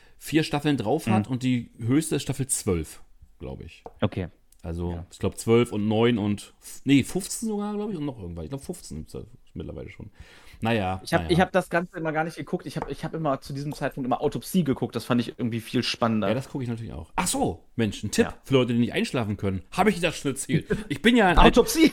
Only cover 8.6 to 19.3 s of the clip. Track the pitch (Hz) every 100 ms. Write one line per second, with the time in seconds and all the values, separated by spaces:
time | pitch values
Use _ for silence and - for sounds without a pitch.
8.6 | - - - 76 78 64 - - - -
9.6 | 76 76 - - - - - - - -
10.6 | 113 113 92 95 - 165 170 170 180 190
11.6 | - 170 175 175 160 156 165 160 143 180
12.6 | 151 160 - 139 160 165 156 135 - 139
13.6 | 147 - 139 - 123 - 147 147 - 185
14.6 | 139 120 165 117 - 120 117 - 117 117
15.6 | - 127 - - 117 110 98 120 - 143
16.6 | 120 113 113 - - - 180 269 175 85
17.6 | - - 107 - 104 - - - - 131
18.6 | 123 120 120 175 233 - 104